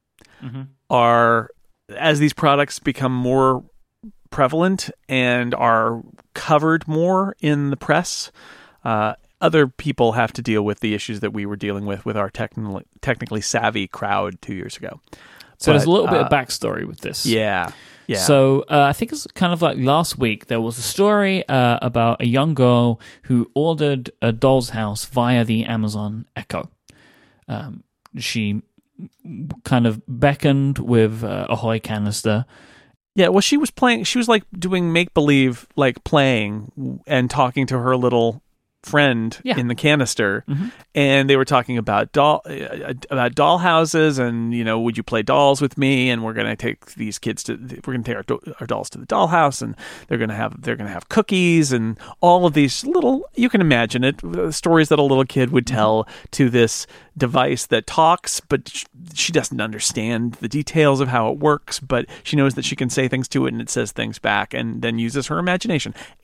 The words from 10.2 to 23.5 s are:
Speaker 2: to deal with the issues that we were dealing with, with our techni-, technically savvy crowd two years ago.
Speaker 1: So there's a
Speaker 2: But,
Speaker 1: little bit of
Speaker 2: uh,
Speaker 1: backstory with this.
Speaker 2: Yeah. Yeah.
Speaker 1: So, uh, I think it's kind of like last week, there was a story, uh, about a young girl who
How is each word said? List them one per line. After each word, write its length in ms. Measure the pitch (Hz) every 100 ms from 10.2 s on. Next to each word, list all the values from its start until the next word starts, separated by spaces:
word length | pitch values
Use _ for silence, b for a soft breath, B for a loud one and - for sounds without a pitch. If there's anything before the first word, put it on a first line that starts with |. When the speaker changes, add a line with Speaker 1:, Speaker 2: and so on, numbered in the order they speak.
| 113
Speaker 2:
to 100 | -
deal 200 | 117 107
with 160 | 104 101
the 140 | 113
issues 260 | 104 - 104
that 120 | 104
we 140 | 107 101
were 80 |
dealing 320 | 104 104 101 101
with, 180 | 98
with 120 | 110 107
our 120 | 98
techni-, 540 | - 110 - 107 95 - _
technically 400 | 139 117 113 107
savvy 460 | - 113 110 110 95
crowd 560 | - 104 98 95 90
two 100 | -
years 240 | 95 98 -
ago. 240 | 92 - _ B B B B B
Speaker 1:
So 120 | 165
there's 140 | 147
a 20 | 151
Speaker 2:
But, 60 |
Speaker 1:
little 160 | 196 -
bit 120 | 156
of 40 | -
Speaker 2:
uh, 20 |
Speaker 1:
backstory 560 | 143 127 - 110 87 104
with 120 | -
this. 220 | - -
Speaker 2:
Yeah. 460 | - 110 107 95 85 B B B -
Yeah. 100 | 101
Speaker 1:
So, 460 | 92 139 135 135 -
uh, 120 | 147
I 120 | 139
think 200 | - 233
it's 160 | 302 -
kind 240 | - 180
of 100 | 170
like 160 | 160 139
last 400 | 127 151 165 -
week, 300 | 120 104 -
there 120 | 117
was 160 | 113 120
a 60 |
story, 680 | - - 202 208 196 185 -
uh, 300 | 131 120 117
about 400 | 123 120 117 -
a 60 | 123
young 260 | 131 156
girl 480 | 139 123 120 120 113 B B
who 260 | - 123 110